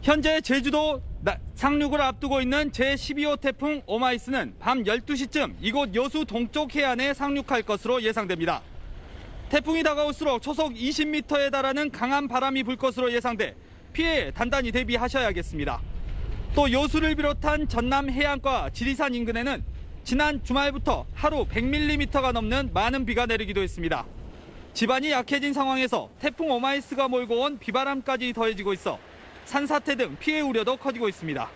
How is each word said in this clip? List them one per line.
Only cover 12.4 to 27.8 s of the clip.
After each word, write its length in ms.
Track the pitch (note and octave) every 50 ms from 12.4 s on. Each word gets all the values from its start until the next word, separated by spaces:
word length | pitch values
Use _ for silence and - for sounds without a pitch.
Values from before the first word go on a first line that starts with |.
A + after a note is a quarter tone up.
| B3+ C4+ C4+ C4+ B3+
불 140 | G#3 C4 -
것으로 340 | - C4 A#3 B3 B3+ B3
예상돼 440 | A#3+ A#3+ A#3 B3 A#3 G3 G#3 C#3 G2 - - - - - - -
피해에 400 | - - D#4+ E4 D#4+ C#4+ G3 C#3
단단히 400 | C3 - A#3 A#3+ B3+ C#4 C4 A#3
대비하셔야겠습니다. 1120 | A3 B3 B3+ G#3+ A#3+ A#3 A#3 B3+ B3 C4+ B3+ G#3+ F#3+ E3+ E3+ - - D#3 C#3+ C#3 B2 A#2 - - - - - - - - - - - - - - -
또 160 | - D4 C4+
여수를 440 | A#3+ C4 D4 D4 - D#4 D4+ D#4+ D#4
비롯한 520 | C#4+ D4 D4 C#4+ C#4+ - D4+ D4+ D4+ D4+ -
전남 420 | - A#3+ A#3 B3 C4 C#4 C#4 C#4
해안과 600 | C4+ C4 C#4+ D4 C#4+ C4+ - C#4 C4 A3+ D#3 C3+
지리산 460 | - - A#3 C4 C4+ B3+ D4+ C#4 B3
인근에는 500 | A#3+ A#3+ A3+ A#3 A3+ A#3+ C#4 C4+ F3 - - - - - - - - -
지난 380 | - B3 F#3 G3 G3+ G3 - -
주말부터 640 | - B3 C4+ C#4 C#4+ C4+ C#4 - - B3 D3 A#2 - -
하루 300 | - - D4+ D#4 C#4+ G#3+
백 200 | - - A3 A#3
밀리미터가 680 | B3+ C#4 D4 D4+ D4 D4+ C#4+ C#4+ - - C#4+ C4 C4
넘는 380 | A#3+ A#3 A3 G#3+ G#3+ F#3 F#3 -
많은 340 | F3 F3 G3+ A#3 B3 C4+ C4
비가 200 | G3+ A#3+ A3 A#3+
내리기도 360 | A#3 A#3 A3 G#3+ G3 G3+ G3
했습니다. 440 | G3 F3+ - E3+ E3+ E3 D#3+ C3 A#2 - - - - - - - - - - - - - -
지반이 360 | - A3 G#3+ C4 C4 C4+ D#4
약해진 420 | D4 B3+ B3 - C#4+ C#4+ C4 C#4+ C#4
상황에서 560 | C#4+ C#4 C4+ C4 C4 C4 B3 - G#3 B2 G#2+ - -
태풍 320 | - D4 - - E4 D#4+
오마이스가 560 | C4+ A#3+ B3 C4+ C#4 C#4+ C4 - C#4+ B3 C#4 C4
몰고 320 | B3 B3 B3 G#3+ A#3 A#3
온 160 | B3+ D4 D4 A3
비바람까지 720 | - - G3+ B3+